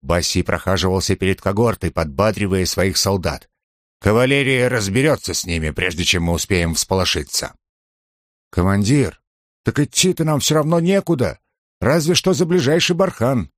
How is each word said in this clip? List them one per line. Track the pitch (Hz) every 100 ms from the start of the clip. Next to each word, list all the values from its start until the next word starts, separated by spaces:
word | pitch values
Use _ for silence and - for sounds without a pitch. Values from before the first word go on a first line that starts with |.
Басси | 67 85 87 92
прохаживался | 85 85 - 95 92 95 -
перед | 98 95 95
когортой, | - 101 120 101 85
подбадривая | 82 78 67 104 98 101 95 90
своих | - 95 90
солдат. | - 98 82 69 _ _ _ _ _ _
"Кавалерия | - 220 131 139 135 131 123
разберётся | 123 98 98 147 139 -
с | 90 90
ними, | 85 78
прежде | 76 90 87
чем | 87 92
мы | 85
успеем | 85 - 92 85
всполошиться". | 78 - 95 90 87 71 - - - _ _ _ _ _ _ _ _ _
"Командир, | - 90 98 101 147 110 - _ _ _ _
так | - 123
идти-то | 131 - 190 175
нам | 160 147
всё | - 156
равно | 151 170
некуда, | 170 196 185 165 110 - _ _ _ _
разве | 101 160 151 175
что | -
за | 165
ближайший | 170 180 131 160 - 170
бархан". | 190 - 117 131 82